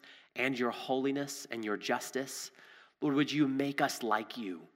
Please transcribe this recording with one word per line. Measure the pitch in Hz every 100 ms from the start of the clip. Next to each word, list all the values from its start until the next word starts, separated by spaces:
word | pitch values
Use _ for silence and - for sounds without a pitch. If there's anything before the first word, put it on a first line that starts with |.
| - - - -
and | 131 123
your | 123
holiness | 110 - 131 139 139 143 - -
and | 117
your | 107 101
justice, | 110 123 - 127 135 - - - - - - _
Lord, | 147
would | 139 143
you | 143 135
make | 135 143 139
us | 139 -
like | 113 107 107 123
you? | 101 85 80